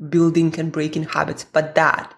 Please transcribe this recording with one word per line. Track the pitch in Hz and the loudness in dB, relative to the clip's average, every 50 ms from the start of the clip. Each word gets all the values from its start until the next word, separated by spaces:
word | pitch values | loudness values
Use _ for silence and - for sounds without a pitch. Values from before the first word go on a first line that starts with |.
| 156 147 | -10 0
building | 151 170 165 170 165 170 165 160 160 - | 2 4 4 4 4 2 2 2 0 -2
and | 160 165 | -6 -4
breaking | 156 156 151 156 156 156 156 | -4 -4 -4 -4 -4 -6 -6
habits, | 156 - 156 151 - - - - | -4 -2 -2 -2 -2 -2 -6 -10
but | _ _ 156 156 156 151 | _ _ 0 0 2 2
that, | - 160 147 - - - - - | 2 4 4 2 0 -4 -12 -20